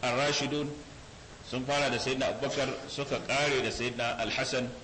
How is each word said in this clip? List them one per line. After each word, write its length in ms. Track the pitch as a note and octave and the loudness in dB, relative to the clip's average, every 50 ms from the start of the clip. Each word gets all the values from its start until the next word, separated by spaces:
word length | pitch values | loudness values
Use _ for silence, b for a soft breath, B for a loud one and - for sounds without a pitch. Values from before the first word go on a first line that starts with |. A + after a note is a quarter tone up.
| - | 2
ar-rashidun 640 | B2 A#2+ B2+ C#3+ D3 D3 D3 C#3 C3+ C#3+ D3 D3 D3 D3 - - - - - - - - - - - - - - - | 2 2 4 4 4 4 2 2 0 0 0 0 -2 -4 -8 -12 -14 -16 -16 -16 -16 -16 -16 -16 -16 -16 -16 -12 -4
sun 160 | - C3 B2+ | -4 -2 0
fara 240 | C3+ C#3+ C#3+ C#3+ C3+ | 2 2 2 4 2
da 80 | B2 A#2 | 2 2
Sayyidina 300 | - C3 C3 C3 C3+ - | 2 2 2 2 2 2
Abubakar, 400 | - - C3+ C3+ - C#3+ C3+ C3 B2+ - - - | 2 0 -2 -2 0 0 0 0 0 -4 -6 -8
suka 320 | - - C#3+ C#3 C3+ A#2 - | -4 -4 -2 -2 -2 -4 -2
kare 360 | - B2 C#3 D3 D3 C#3 C3 A#2+ | 0 2 2 4 4 4 4 2
da 80 | A2+ | 2
Sayyidina 480 | G2 - A#2 B2 A#2 A#2 A#2+ A#2 A#2+ - | 0 0 -2 -2 0 0 0 0 0 0
Al-Hasan 500 | A2+ G#2 G2+ - C3 B2 - B2+ B2 B2 A#2+ - | 0 0 0 0 0 0 0 0 0 -2 -4 -8